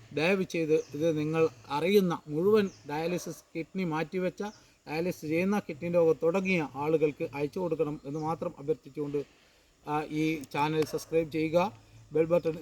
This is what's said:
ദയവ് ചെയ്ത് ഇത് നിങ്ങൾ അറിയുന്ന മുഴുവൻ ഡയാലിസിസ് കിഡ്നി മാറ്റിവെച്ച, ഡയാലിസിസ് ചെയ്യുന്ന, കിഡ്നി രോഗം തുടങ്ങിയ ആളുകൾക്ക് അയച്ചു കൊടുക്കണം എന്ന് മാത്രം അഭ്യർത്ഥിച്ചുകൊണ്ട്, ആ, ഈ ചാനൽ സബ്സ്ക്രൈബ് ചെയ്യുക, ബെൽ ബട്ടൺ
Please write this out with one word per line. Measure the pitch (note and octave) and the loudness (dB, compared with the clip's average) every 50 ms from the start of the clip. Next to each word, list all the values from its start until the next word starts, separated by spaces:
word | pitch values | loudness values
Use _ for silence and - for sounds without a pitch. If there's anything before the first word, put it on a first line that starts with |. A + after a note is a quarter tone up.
| - - | -20 -8
ദയവ് | C#3 C#3+ D#3 F3+ G3+ F#3+ F3+ - | -2 0 2 2 2 2 0 -2
ചെയ്ത് | - E3+ D#3+ D3+ D#3 D#3+ - - C3+ | -2 -2 2 2 2 2 2 -2 -4
ഇത് | D3 D#3+ E3+ D#3 D3+ | -2 0 0 2 0
നിങ്ങൾ | D3+ D#3 D#3+ D#3+ D#3+ D#3 - - - - | 0 0 2 2 2 2 0 -4 -8 -6
അറിയുന്ന | C#3 C#3+ D#3+ F#3 G#3 G#3 F#3+ F3 E3 - - D#3 | -4 0 2 4 6 6 6 4 2 -2 -4 -4
മുഴുവൻ | D3 D#3 F3+ G#3 G#3+ G#3+ G3+ F3+ - - - C#3 | -2 0 4 4 4 4 4 2 -4 -10 -10 -6
ഡയാലിസിസ് | D3 D#3 E3 E3+ F3+ E3+ - F3 D#3 - - _ - | -4 -4 -2 -2 -2 -4 -4 -8 -12 -14 -16 _ -10
കിഡ്നി | E3 D#3 - - F#3+ F#3 | -10 -8 -6 -6 -4 -2
മാറ്റിവെച്ച, | E3 D3+ D#3 E3 D3+ - F#3 F#3 F3+ - - G3+ G#3 - - - _ _ _ _ | -2 -2 -2 -4 -4 -4 -4 -4 -4 -4 -6 -8 -10 -12 -16 -20 _ _ _ _
ഡയാലിസിസ് | - D3 D#3+ F3 F#3 D#3+ - D#3+ | -6 -4 -2 -2 -2 -4 -4 -4
ചെയ്യുന്ന, | D3+ D#3+ E3+ F#3 G3 G#3 G3+ | -2 0 0 2 2 0 0
കിഡ്നി | - - D#3+ C3 E3+ F3 F3 | -2 -6 -8 -8 -4 0 2
രോഗം | F3 E3 D#3+ D#3 - | 4 6 4 4 4
തുടങ്ങിയ | D#3+ E3 E3+ G3 F#3 F#3+ F#3 E3+ D3+ C3 - | 2 2 2 2 2 2 2 0 0 -2 -4
ആളുകൾക്ക് | C3+ D3 D#3 E3 D3+ D#3 D3+ C3+ - E3 - - | -4 0 0 2 2 2 0 0 -2 -6 -6 -4
അയച്ചു | C#3+ D3 C#3+ - F#3+ | -4 -6 -4 -4 -4
കൊടുക്കണം | F#3 E3 D#3+ D3 D#3+ D3 D3+ - - | -4 -2 -2 -2 -2 -4 -4 -8 -10
എന്ന് | C#3+ C#3+ D#3+ | -10 -8 -6
മാത്രം | D3+ D#3 E3 - E3+ F3 D#3 - | -4 -4 -4 -4 -6 -8 -8 -6
അഭ്യർത്ഥിച്ചുകൊണ്ട്, | C#3+ C#3+ D#3 - - D3 C3+ D3+ D3 C#3+ C#3+ C#3+ C3+ - _ _ _ _ _ _ _ _ _ _ _ | -4 -4 -4 -4 -6 -10 -10 -8 -6 -4 -4 -6 -6 -8 _ _ _ _ _ _ _ _ _ _ _
ആ, | D3 D3 D3+ D3+ - D3+ D3+ | -4 -4 -4 -4 -4 -2 -2
ഈ | D#3 D#3 D#3+ D3+ C3+ - - | 0 0 -2 -4 -6 -6 -4
ചാനൽ | D3 D3 D#3 D#3 D#3 D3+ | -2 -2 0 0 0 0
സബ്സ്ക്രൈബ് | - - D#3 - - D#3+ E3 E3 D3 | -2 -4 -8 -6 -2 0 0 0 0
ചെയ്യുക, | D#3+ D#3+ D#3 D#3+ D#3 F3 F3+ A3 - - - - - - - - | -2 -2 0 2 2 2 2 0 -2 -8 -18 -20 -20 -20 -14 -2
ബെൽ | D3 D#3 E3 | 0 0 2
ബട്ടൺ | D#3+ E3+ F3 - E3 D#3 D3+ | 4 2 2 2 0 -4 -4